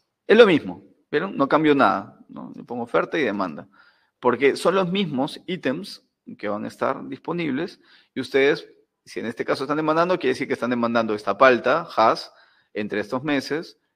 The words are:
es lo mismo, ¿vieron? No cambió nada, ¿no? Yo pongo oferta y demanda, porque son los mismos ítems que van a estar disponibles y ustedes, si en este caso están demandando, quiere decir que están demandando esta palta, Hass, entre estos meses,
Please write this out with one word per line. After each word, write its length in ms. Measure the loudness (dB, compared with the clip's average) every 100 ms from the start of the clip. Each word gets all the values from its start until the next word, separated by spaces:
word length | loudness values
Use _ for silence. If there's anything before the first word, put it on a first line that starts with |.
| _ _ 4
es 100 | 8
lo 100 | 8
mismo, 380 | 6 0 -12 -18 _ -4
¿vieron? 260 | -4 -4 -2
No 120 | 2
cambió 260 | 4 4
nada, 440 | 4 4 2 -6 -20 -20
¿no? 240 | -18 -16
Yo 100 | -18
pongo 200 | -12 -10
oferta 340 | -2 -2 -2 -2
y 40 |
demanda, 440 | -2 -2 -6 -8 -18 _ _ _ _ _
porque 360 | -2 2 2 2
son 180 | 0
los 160 | 0 0
mismos 500 | -2 -2 -4 -4 -8 -10
ítems 600 | -6 -4 -6 -10 -18 _ _ -20 -10
que 100 | -8
van 160 | -6
a 40 | -8
estar 380 | -4 -4 -4 -10
disponibles 720 | -12 -8 -6 -4 -4 -6 -12 _ _ _
y 60 | -10
ustedes, 480 | 0 2 4 2 -4 _ _ _ -14
si 140 | -8
en 60 | -8
este 180 | -6
caso 200 | -4 -2
están 140 | -2 -2
demandando, 400 | 0 0 0 0
quiere 160 | -2
decir 120 | -2 -4
que 80 |
están 160 | -4 -2
demandando 440 | -2 0 0 0
esta 220 | -2 -4 4
palta, 500 | 6 6 2 -2 -2 2
Hass, 360 | 2 2 -6 _ _ _ _
entre 260 | -8 -6 -6
estos 240 | -4 -6
meses, 540 | -2 -4 -2 -6 -6 _ _